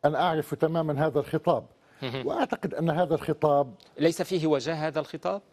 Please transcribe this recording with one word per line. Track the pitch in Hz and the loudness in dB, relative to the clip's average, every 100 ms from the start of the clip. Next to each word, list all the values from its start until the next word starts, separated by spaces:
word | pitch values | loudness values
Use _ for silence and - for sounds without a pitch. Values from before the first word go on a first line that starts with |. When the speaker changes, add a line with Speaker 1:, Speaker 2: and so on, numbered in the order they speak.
| 147 | 2
Speaker 1:
أنا | 147 | 2
أعرف | 175 160 143 143 | 0 0 -4 -2
تمامًا | 160 165 156 139 156 | 0 0 -2 0 0
هذا | 151 | 0
الخطاب، | - 156 - 131 - _ _ _ | -2 -2 0 -2 -4 _ _ _
Speaker 2:
مهم. | 131 127 - | -8 0 2
Speaker 1:
وأعتقد | - 269 - 175 | 2 0 -2 -6
أن | - 165 | -2 0
هذا | 156 175 156 | 2 2 0
الخطاب | - 151 151 143 135 - - - | 0 0 4 4 2 -6 -20 2
Speaker 2:
ليس | 160 170 | 2 2
فيه | 175 185 156 | -2 0 2
وجه | 143 131 | 0 -2
هذا | 160 156 156 | -4 -4 -4
الخطاب؟ | 143 160 180 196 _ | -6 -6 -6 -6 _